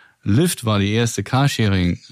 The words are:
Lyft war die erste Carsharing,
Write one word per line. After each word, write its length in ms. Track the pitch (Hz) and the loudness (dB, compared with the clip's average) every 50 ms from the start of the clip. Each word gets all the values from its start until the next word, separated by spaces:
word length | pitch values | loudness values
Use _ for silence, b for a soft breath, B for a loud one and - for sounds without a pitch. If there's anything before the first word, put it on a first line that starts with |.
| B B B B - | B B B B -4
Lyft 400 | 104 101 131 175 180 - - 120 | 0 2 2 2 0 -2 -4 -4
war 160 | 110 107 98 | -2 0 0
die 100 | 98 101 | 0 0
erste 320 | 107 113 120 110 - - 98 | 0 0 0 -2 -2 -4 -6
Carsharing, 800 | - - 127 143 139 - - 110 101 98 92 87 87 87 - - - | -2 0 0 0 0 0 0 0 2 2 2 2 0 0 -2 -8 -20